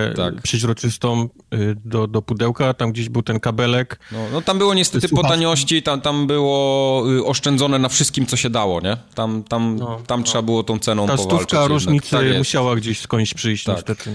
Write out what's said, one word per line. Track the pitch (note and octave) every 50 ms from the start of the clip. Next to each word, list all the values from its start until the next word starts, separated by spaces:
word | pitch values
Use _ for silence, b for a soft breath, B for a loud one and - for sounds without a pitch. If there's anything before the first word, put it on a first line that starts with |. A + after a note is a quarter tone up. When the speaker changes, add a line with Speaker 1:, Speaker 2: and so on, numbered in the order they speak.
| G#2+ A2 G#2+
Speaker 1:
Tak. | G2 F2+ F2 - -
Speaker 2:
y, |
przeźroczystą, | - - - A2+ A#2 A#2 A2+ - - A#2+ A2+ - - A#2+ A#2 A#2 A#2 A#2 - - _ _ -
y, | A2 G#2 G#2+ G#2 G#2 A2
do, | A2+ A2+ A2+ A2
do | G#2 A2 A2
pudełka, | G#2 - A#2+ G#2 A#2 A#2+ A#2 - C#3+ C3 B2+
tam | - B2 A2+
gdzieś | G#2+ A#2 A2+ A2+
był | A#2 A#2
ten | A2+ - A2+ A2
kabelek. | - A#2+ A2 A2+ B2 A#2+ B2 B2 B2+ - - B B B
Speaker 1:
No, | A2 A2 A2 G#2+
no, | B2+ D#3+
tam | E3 - F#3+ F#3+
było | G3+ G3+ G3
niestety | F#3+ F3+ - - B2+ A2+ F3+
Speaker 2:
Słuchawki. | D3 - E3+ -
Speaker 1:
po | E3
taniości, | E3 E3 E3 E3 C#3 C#3 - E3 D#3+
tam, | - D#3 C#3+ C3+
tam | - D3 D3 D3 C#3+
było, | C#3 D3 D3 C#3+ C#3 C#3 C#3 C#3 C3+ C3+ C3+ C3+ C3+ C3 C3 A2+ C3
y, | C3 B2+ -
oszczędzone | B2+ C3 - - C#3+ C#3+ B2 C#3+ C#3 C3+ C3
na | C3 B2+
wszystkim, | - - C#3+ - - C#3+ B2+
co | - -
się | A#2+ - B2
dało, | A2+ A#2 G#2+ G2 F2 E2+
nie? | E2 F#2+ A2 A#2+ - - -
Tam, | - A2+ A2 A2 A2
tam, | G#2 - A#2+ A#2 A#2 A2+ A2
Speaker 2:
No, | A2 A#2+ A#2+ A#2 A2+ A#2+
Speaker 1:
tam | - B2 B2
Speaker 2:
no. | A#2
Speaker 1:
trzeba | - - A#2+
było | A2+ A2+ A2+ A2+
tą | A2 - A2+ G#2+
ceną | - - A2 G#2+ G#2
Speaker 2:
Ta | G#2 C#3
Speaker 1:
powalczyć | C3 F#2+ F#2 - E3+
Speaker 2:
stówka | - - -
Speaker 1:
jednak. | D3+ C#3+ C#3+
Speaker 2:
różnicy | D3+ D3 - F3+ D3 C#3+ - -
Speaker 1:
Tak | - B2+ C3+
jest. | C3 B2 -
Speaker 2:
musiała | C3+ - - C#3 B2+ B2+ A#2+
gdzieś | A2+ A2 A#2 A2 -
skądś | - - A#2+ A2+ G#2+ - -
przyjść, | - - A2+ G#2+ G2+ -
Speaker 1:
Tak. | - F#2+
Speaker 2:
niestety, | F2 - - A2 - - A2+ G#2